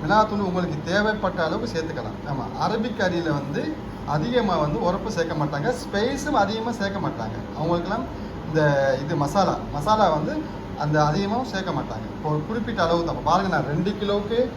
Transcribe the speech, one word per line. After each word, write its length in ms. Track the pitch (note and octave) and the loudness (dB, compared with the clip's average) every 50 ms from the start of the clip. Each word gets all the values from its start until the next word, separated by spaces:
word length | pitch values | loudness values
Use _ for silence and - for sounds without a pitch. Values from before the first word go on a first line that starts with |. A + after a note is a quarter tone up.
| D3+ | 2
மிளகாத்தூள் 420 | D3+ G3 G#3 G#3+ G#3+ G#3+ G3+ G3+ | 4 6 6 6 4 2 0 0
உங்களுக்கு 300 | F#3 F3 F3+ F3+ D#3+ D3+ D3 D#3 | 0 0 0 0 0 -2 -4 -2
தேவைப்பட்ட 600 | E3 F3+ G3+ G#3 A3 A3 - - F#3 F3 - E3 | 0 2 2 2 2 0 0 -2 -2 0 0 0
அளவுக்கு 340 | D#3 E3+ G#3 A#3+ A#2 - E3 | 0 0 -2 -4 -4 -4 -4
சேர்த்துக்கலாம். 380 | D#3 D#3+ D3+ C3 A2+ A2 G#2+ G2+ - - | -4 -4 -4 -6 -6 -6 -8 -8 -6 -6
ஆமா, 360 | C#3+ C3 A#2+ A#2 - - D3+ | -4 -4 -4 -6 -4 -2 0
அரபிக் 360 | F3+ G#3 A3+ A3 B3 G#3+ - | 0 0 0 -2 -2 -2 0
கறியில 320 | G3+ F3+ E3+ E3+ E3 D#3+ | 0 0 0 0 0 0
வந்து 420 | D3 C#3+ C#3 C#3 C#3+ G#3 - - - - - - - - - C3+ | 0 -2 -2 -2 -4 -2 -2 -4 -6 -6 -8 -10 -10 -10 -6 -2
அதிகமா 500 | D3 D#3 D#3 A#3+ B3 B3 A3 G3 F3+ E3 | -2 0 0 2 2 2 2 4 2 2
வந்து 240 | D3+ D3 D3 - | 2 0 0 0
உரப்பு 300 | - F3 F3+ G3 - D3 | 2 2 0 0 -2 -4
சேர்க்க 340 | - E3+ E3 D#3+ E3 D3+ D3+ | -2 0 0 0 0 0 0
மாட்டாங்க, 280 | D3 D3 C#3+ D3+ A#3 B3 | 0 0 0 0 0 -2
ஸ்பைஸும் 600 | - - - - G3+ G#3+ B3 C#4+ C4 - D4 C#4 | -2 -4 -4 0 0 0 0 0 -2 -2 0 2
அதிகமா 380 | A#3 A#3 G3 G#3+ A3+ A3+ A#3+ | 2 2 2 0 -2 -2 -2
சேர்க்க 360 | A3+ - G3 G3 G3 G3 F3 - | -2 -2 -2 -2 -2 -2 -4 -4
மாட்டாங்க. 500 | - - A2 A2+ - - - - - - | -4 -4 -6 -6 -6 -6 -8 -8 -6 -4
அவங்களுக்கெல்லாம் 480 | D3+ D#3+ E3+ F3 F3 F#3 G3+ A#3 B3+ - - - - - - - - D#3 | 0 0 0 0 0 -2 -2 -2 -4 -6 -8 -8 -10 -8 -10 -8 -8 0
இந்த 500 | D#3 D#3 D3+ D3 C#3+ C#3 C#3 C3+ C3 C3 C#3+ | 2 4 4 4 4 4 4 4 2 2 0
இது 100 | D3 E3+ | -2 0
மசாலா, 420 | D3+ C#3+ C#3+ - G3+ F#3+ D#3 B2+ A#2 - - - | 0 0 2 4 4 4 4 2 -2 -4 -6 -6
மசாலா 360 | C#3+ D3 G#3 G#3+ A3 G#3 F3+ | -4 2 2 4 6 6 4
வந்து 480 | D#3+ D3+ D3+ G#3+ D4+ D4+ D4 - - - - - - - | 4 2 0 0 -2 -2 -4 -6 -8 -10 -8 -8 -6 -4
அந்த 260 | D3+ D3+ D3+ D3+ D3+ | -2 2 4 4 4
அதிகமாகவும் 440 | D3+ D3+ G3 G3 G3 G#3+ A#3+ C4 A3+ | 4 4 2 0 0 0 -2 -2 -2
சேர்க்க 220 | G3+ F#3+ F#3 F3+ | -4 -4 -4 -2
மாட்டாங்க. 340 | D#3 C3+ B2 - A#2+ A2+ A2 G#2 - - | -2 -4 -4 -4 -6 -8 -8 -8 -10 -6
இப்போ 120 | - D3+ | -2 -2
ஒரு 120 | D3+ D3+ D3+ - | -2 -2 -2 -2
குறிப்பிட்ட 360 | A3 A#3+ - - G#3+ F#3 F3 | -4 -4 -2 -2 0 0 2
அளவு 220 | E3 E3+ E3+ E3 | 2 4 2 2
தான். 100 | D#3+ B2+ B2 B2 | 0 -2 -2 2
பாருங்க, 320 | D3+ E3 F#3 F#3+ F#3+ E3+ | 4 4 4 4 2 0
நான் 120 | D3 C3+ C#3 | 0 0 0
ரெண்டு 240 | D3 E3+ F3+ G3 | 0 0 0 0
கிலோவுக்கு 580 | G#3 - G#3 G3+ G3+ G3+ G3+ - A3+ A#3+ B3+ - - | -2 -2 -2 0 0 0 0 0 0 0 0 0 -2